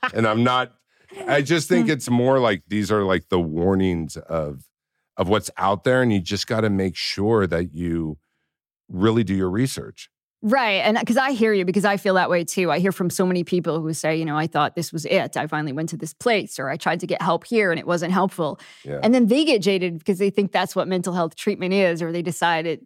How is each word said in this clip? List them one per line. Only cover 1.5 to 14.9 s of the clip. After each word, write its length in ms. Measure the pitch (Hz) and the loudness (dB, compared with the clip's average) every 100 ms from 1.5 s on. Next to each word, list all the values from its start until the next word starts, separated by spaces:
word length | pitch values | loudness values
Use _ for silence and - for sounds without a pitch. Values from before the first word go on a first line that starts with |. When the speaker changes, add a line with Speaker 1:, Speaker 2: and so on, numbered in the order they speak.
| 170 - | 0 2
Speaker 2:
think 160 | 180 | 2
Speaker 1:
Hmm. 60 | 160 | 2
Speaker 2:
it's 180 | 139 - | 0 0
more 280 | 120 127 135 | 2 4 4
like 240 | 117 95 - | 4 0 -2
these 240 | 107 95 | -2 0
are, 120 | 107 | 2
like, 260 | 95 90 - | 2 0 0
the 100 | 92 | 0
warnings 760 | 82 80 92 95 92 85 76 80 | 0 0 2 2 2 0 -4 -10
of, 460 | - 82 76 67 - _ _ _ _ - | -6 -4 -4 -8 -18 _ _ _ _ -4
of 100 | 90 | 2
what's 220 | 104 - - | 0 0 -2
out 260 | 95 98 | 0 0
there, 180 | 131 127 | 2 2
and 120 | 123 | 4
you 80 | 101 | 2
just 260 | 85 101 - | 0 -4 -2
gotta 220 | 113 110 | 0 0
make 260 | 98 95 | 0 -2
sure 500 | 87 - - 104 113 | -4 -6 -2 2 2
that 280 | 92 85 87 | 2 0 -4
you 440 | 78 87 82 80 76 _ _ _ _ _ _ - | -4 -4 -2 -4 -8 _ _ _ _ _ _ -10
really 360 | 90 107 113 | 0 2 2
do 100 | 95 | 0
your 140 | 95 92 | 0 0
research. 600 | 101 131 - 55 - - _ _ _ | 0 -2 -4 -14 -18 -20 _ _ _
Speaker 1:
Right. 300 | 214 269 226 | 0 2 2
And, 300 | 196 214 226 - | 2 2 0 2
'cause 100 | 240 | 2
I 140 | 262 | 2
hear 200 | 240 220 | 2 2
you, 140 | 208 | 2
because 180 | 180 185 | 0 2
I 140 | 202 202 | 2 0
feel 160 | 196 | 2
that 160 | 185 143 | 2 2
way 140 | 175 | 0
too. 260 | 165 - 175 | 0 -2 0
I 80 | 151 | 2
hear 140 | 190 | 0
from 180 | - 180 | 0 -2
so 160 | - | 0
many 180 | 185 180 | 0 0
people 380 | 170 180 165 156 | 0 -2 0 -2
who 100 | 156 | -4
say, 220 | 156 156 | -4 -2
you 80 | 160 | -2
know, 140 | 160 151 | -2 -2
"I 80 | |
thought 300 | 160 147 147 | -2 0 0
this 180 | - 160 | -2 -6